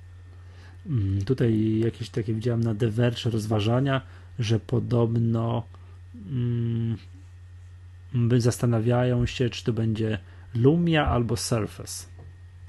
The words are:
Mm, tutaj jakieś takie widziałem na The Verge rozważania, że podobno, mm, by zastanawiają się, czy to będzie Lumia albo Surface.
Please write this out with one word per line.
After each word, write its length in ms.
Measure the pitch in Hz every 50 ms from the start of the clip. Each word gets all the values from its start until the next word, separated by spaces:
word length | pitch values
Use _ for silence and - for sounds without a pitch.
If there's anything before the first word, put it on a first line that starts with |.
| - - - - - - - - - - - - - - - - -
Mm, 380 | 208 151 120 101 98 98 98 98
tutaj 540 | - 135 131 131 117 110 107 107 110 110 110
jakieś 320 | 113 117 110 - 120 110
takie 240 | - - 107 104 113
widziałem 260 | 110 110 123 117 117 113
na 100 | 117 113
The 140 | 104 120 113
Verge 340 | 104 113 120 120 120 - - 120
rozważania, 680 | 110 113 104 107 110 107 101 110 117 123 135 139 135 131 - - - - - - - -
że 220 | 123 104 113 107
podobno, 1000 | - - - 120 107 110 117 117 117 117 117 117 117 113 113 113 113 117 117 117 113 - - - - - - - - - -
mm, 840 | 247 208 190 143 123 120 120 120 117 117 117 117 113 117 113 113 107 - - - - - - - - - - - - - - - - - - - - - - -
by 260 | 123 120 113 120 127
zastanawiają 880 | 113 123 113 - - 123 117 113 110 120 120 123 123 127 123 123 123
się, 240 | 120 - - 131 117
czy 140 | - - -
to 80 | - 113
będzie 460 | 110 113 113 110 104 110 107 107 98 - - - - - - -
Lumia 520 | 120 117 135 156 170 175 170 165 156 147
albo 300 | 143 127 123 123 113 123
Surface. 680 | 117 - - 131 113 104 - - - - - - - - - - - - - - - - - - - -